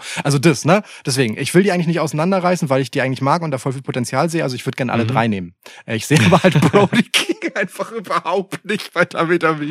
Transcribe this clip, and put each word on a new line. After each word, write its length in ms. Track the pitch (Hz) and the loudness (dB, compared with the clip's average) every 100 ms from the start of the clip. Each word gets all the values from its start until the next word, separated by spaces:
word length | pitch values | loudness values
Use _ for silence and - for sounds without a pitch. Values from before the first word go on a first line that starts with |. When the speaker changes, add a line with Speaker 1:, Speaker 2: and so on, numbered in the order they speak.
| - - | -8 -6
Speaker 1:
Also 160 | 143 139 | 0 2
das, 280 | 120 123 143 | 4 2 2
ne? 160 | 202 - - 151 | 2 0 -8 -4
Deswegen, 320 | 127 117 - | 0 0 -2
ich 160 | 143 | -2
will 80 | 175 | 0
die 100 | 202 | 0
eigentlich 140 | 180 165 | 0 0
nicht 140 | 165 | -2
auseinanderreißen, 680 | 156 151 175 190 180 180 147 | -2 -2 0 0 0 0 0
weil 140 | 135 | 0
ich 80 | 131 | 0
die 100 | 139 | -2
eigentlich 220 | 131 131 | -2 -2
mag 180 | - 170 | 0 0
und 100 | 160 | -2
da 60 | 131 | -4
voll 160 | 139 | -4
viel 80 | 135 | -6
Potenzial 480 | 139 131 117 135 165 | -6 -6 -4 -2 0
sehe. 140 | 160 | -2
Also 140 | 143 123 | -4 -4
ich 100 | 131 | -8
würd 100 | - | -6
gern 140 | 123 | -2
alle 140 | 113 | -2
Speaker 2:
Mhm. 40 | 113 | 0
Speaker 1:
drei 180 | 113 117 | 0 0
nehmen. 260 | 98 87 - - - - | -2 -6 -14 -20 -18 -8
Äh, 100 | 113 | -6
ich 100 | - | 2
sehe 140 | 151 | 4
aber 200 | 117 185 | 6 6
halt 180 | 185 147 | 4 4
Speaker 2:
<laughs> 100 | 143 | 4
Speaker 1:
Brody 300 | 202 196 233 | 4 4 2
King 480 | - - - - 339 | 0 -2 -2 -4 -6
einfach 360 | 208 202 - 196 | -4 -6 -6 -10
überhaupt 680 | 226 180 170 156 190 185 - - | -10 -4 -4 0 -2 -4 -10 -6
nicht 260 | 214 - | -6 -4
bei 140 | 170 170 | -2 0
W 280 | - 165 175 | 0 0 2
W 240 | 160 156 147 | 2 0 -4